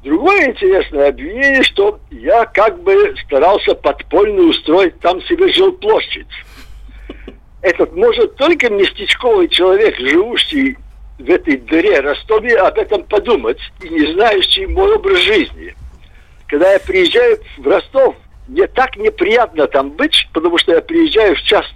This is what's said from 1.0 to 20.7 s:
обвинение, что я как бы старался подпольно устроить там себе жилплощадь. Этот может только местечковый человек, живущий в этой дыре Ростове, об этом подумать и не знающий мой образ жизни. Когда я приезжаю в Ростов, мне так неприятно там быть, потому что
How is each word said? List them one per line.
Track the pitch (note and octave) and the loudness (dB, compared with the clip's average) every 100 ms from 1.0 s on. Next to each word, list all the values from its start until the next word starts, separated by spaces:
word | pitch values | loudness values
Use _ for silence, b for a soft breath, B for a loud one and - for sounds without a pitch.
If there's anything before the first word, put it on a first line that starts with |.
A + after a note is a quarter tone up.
| C#3+ | 0
обвинение, | C#3 C#3+ A3+ C#4 C4+ | 0 -12 -2 0 2
что | - - G3+ G#3 - | 0 0 -2 -2 -16
я | B2 A#2+ A3 A3 | -10 0 0 0
как | - G#3+ F3+ | 0 0 0
бы | G3 G3 G3+ - | 0 2 2 -2
старался | - C#3 D#3+ G3 - F#3+ | -4 2 2 2 0 -2
подпольно | D3+ - - E3 G#3 G3+ | -2 -4 -2 0 2 4
устроить | E3+ C#3 - E3+ F#3+ - | 2 2 0 2 2 0
там | E3+ F#3 | -2 -2
себе | - F3 F#4 | -4 0 2
жилплощадь. | - F#4+ F#4 G#4 A4 - - - - - B B B B B B B B B - - | 4 0 0 -2 -2 -2 -12 -14 -20 -20 B B B B B B B B B -20 -4
Этот | - E3 - | -4 0 -2
может | E4 A#4 A4+ A4 | 2 0 2 -2
только | - B4+ E4 A#3+ | 0 0 0 0
местечковый | G3+ F#3+ - G3 - B3+ G#3 E3+ | 0 -2 -2 -8 -4 0 2 2
человек, | - F#3 G3 G#3+ - | 2 2 2 2 0
живущий | B2+ D#3 A3 B3 - D4 C4+ C4 - - - - | 0 0 0 -4 -4 -2 -2 -4 -16 -20 -20 -18
в | B2 | -2
этой | F3+ - C3+ | 0 0 -4
дыре | A#2+ D#3+ F#3+ E3 | -2 0 2 0
Ростове, | C#3 C#3+ - A3 A#3 A3+ | 0 -6 -2 -2 2 2
об | F3+ - | 2 0
этом | G#3+ G#3 | -2 -4
подумать | D#3+ G#3 A#3 G#3 A2 - - - | -2 -4 0 -2 -2 -6 -10 -18
и | E3+ | -8
не | D#3+ D3+ | -2 -2
знающий | D#3+ G#4+ G#4 E4+ F#4+ F#4+ | 2 2 2 0 -2 -2
мой | E4+ G4 G#4+ | 0 2 2
образ | G4 F#4 | 2 0
жизни. | F4+ G#4 C4+ - E2+ - - - b b b b - | 2 0 -2 -8 -18 -18 -20 -20 b b b b -6
Когда | D3 F#3 | 0 2
я | - | 2
приезжаю | - F#3 F3+ A#4 A#3+ - - - | 0 0 2 2 2 0 -4 -8
в | C3+ | 0
Ростов, | F3+ - C4+ C4 - - - - | 0 0 2 2 0 -20 -20 -10
мне | B2+ - | -2 -2
так | - C4 G3+ | 0 -2 0
неприятно | G#3+ G#3+ F#3 A3+ A3 D#3+ C#3 | -4 -2 0 2 0 0 0
там | - C#3 | 0 -2
быть, | D3 D4+ - - | -4 0 0 -2
потому | E3+ E3+ E3 | -4 -2 -2
что | - | 0